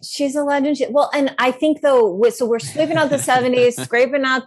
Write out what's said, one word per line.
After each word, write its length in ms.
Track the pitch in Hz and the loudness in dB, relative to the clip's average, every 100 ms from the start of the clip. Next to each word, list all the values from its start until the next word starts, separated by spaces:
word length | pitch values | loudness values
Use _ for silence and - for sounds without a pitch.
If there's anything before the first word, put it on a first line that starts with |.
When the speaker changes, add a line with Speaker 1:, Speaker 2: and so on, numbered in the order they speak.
Speaker 1:
she's 320 | - - 285 294 | -14 -6 -4 -2
a 80 | |
legend. 320 | 285 285 277 285 | -2 -2 -2 -2
She, 80 | 240 | -2
well, 220 | 277 - | 0 0
and 200 | 285 269 - | 0 -2 0
I 120 | 254 | -2
think 280 | 254 311 302 | 0 -2 0
though, 280 | 285 254 214 | 2 4 2
with, 220 | 180 233 | 2 0
so 100 | - 233 | 0 -2
we're 120 | 226 | -2
sweeping 380 | - 294 311 320 | -4 -2 0 0
out 120 | 285 | 0
the 80 | 277 | 0
Speaker 2:
<laughs> 120 | - | 0
Speaker 1:
seventies, 440 | 254 254 247 247 240 | 0 2 2 2 0
scraping 480 | - 240 254 277 | -2 0 2 0
out 180 | 269 254 | 0 -2